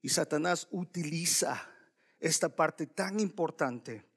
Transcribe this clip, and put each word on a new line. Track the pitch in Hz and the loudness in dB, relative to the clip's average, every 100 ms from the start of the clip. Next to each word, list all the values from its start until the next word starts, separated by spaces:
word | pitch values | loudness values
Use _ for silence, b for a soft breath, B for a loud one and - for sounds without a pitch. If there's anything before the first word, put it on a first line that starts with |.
Y | 135 | 0
Satanás | - 156 151 170 175 - | 0 2 2 2 0 -2
utiliza | 190 175 - 151 165 170 - 160 117 B B B B B B | -6 -4 -4 -4 -2 2 2 2 -2 B B B B B B
esta | 160 156 165 | 0 2 0
parte | - 156 - 151 | 2 0 0 -8
tan | - 190 202 | -4 -4 0
importante | 202 170 160 - 139 120 - 110 - | -2 0 -4 0 -2 -2 -10 -12 -14